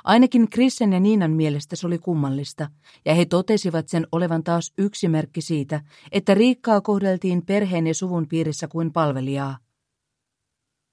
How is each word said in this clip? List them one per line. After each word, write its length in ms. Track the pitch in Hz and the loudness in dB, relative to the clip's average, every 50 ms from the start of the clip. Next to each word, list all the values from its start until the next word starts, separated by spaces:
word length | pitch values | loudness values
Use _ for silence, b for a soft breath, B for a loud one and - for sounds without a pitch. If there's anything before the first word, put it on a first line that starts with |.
| B | B
Ainakin 460 | - 208 233 254 254 - 240 226 214 | 2 4 6 6 6 6 4 2 2
Krissen 420 | - 220 254 269 - - 233 208 185 | 2 2 0 2 2 0 0 2 2
ja 80 | 180 | 2
Niinan 300 | 190 208 220 208 180 156 | 4 4 4 2 2 2
mielestä 460 | 156 160 156 156 147 147 147 - 175 | 2 0 0 0 -2 -4 -6 -8 -10
se 100 | - - | -8 -6
oli 120 | 170 175 165 | -4 -4 -4
kummallista, 720 | - 185 170 156 143 139 135 139 143 - - - 156 147 b b b b b b b | -4 -4 -2 -2 -2 -2 -4 -6 -6 -8 -10 -10 -10 -10 b b b b b b b
ja 100 | - 156 | 0 2
he 100 | 170 175 | 2 2
totesivat 640 | - 170 175 185 - 220 208 - 185 160 165 156 - | 2 2 0 0 2 0 0 0 -2 -4 -4 -4 -4
sen 180 | - 165 160 - - | -4 -4 -4 -2 -2
olevan 320 | 165 180 170 165 160 156 | -2 -2 -2 -2 -2 -2
taas 280 | 175 170 170 160 - _ - | -2 -2 -2 -2 -4 _ -4
yksi 300 | 196 202 208 - - 170 | -4 -4 -2 -2 -2 0
merkki 320 | 160 156 151 - - 165 | 0 0 -2 -4 -6 -10
siitä, 400 | 151 - 165 151 139 143 160 147 147 B B B B B B | -6 -4 -4 -4 -4 -4 -6 -8 -8 B B B B B B
että 220 | 202 202 - 196 | -2 2 2 4
Riikkaa 460 | 202 233 254 247 - - 233 220 202 | 6 6 4 2 2 0 0 2 2
kohdeltiin 640 | 196 - 208 196 196 196 185 180 - 185 180 175 170 | 2 0 0 0 0 0 -2 0 0 -2 -2 -2 -2
perheen 400 | - 196 208 208 185 180 165 160 | -2 -2 0 0 0 -2 -2 0
ja 80 | 160 160 | 0 -2
suvun 340 | - 190 185 180 170 160 147 | -2 -4 -4 -2 -4 -4 -2
piirissä 400 | 165 165 160 156 151 - 170 165 | -2 -2 -2 -2 -4 -8 -8 -8
kuin 240 | - 165 165 165 151 | -6 -4 -4 -2 0
palvelijaa. 680 | 170 160 147 135 135 131 131 139 139 139 139 135 123 _ _ _ _ _ _ _ _ _ _ _ _ _ _ _ _ _ _ _ _ _ _ _ _ _ _ | 0 0 0 0 -2 -4 -4 -4 -4 -6 -6 -10 -12 _ _ _ _ _ _ _ _ _ _ _ _ _ _ _ _ _ _ _ _ _ _ _ _ _ _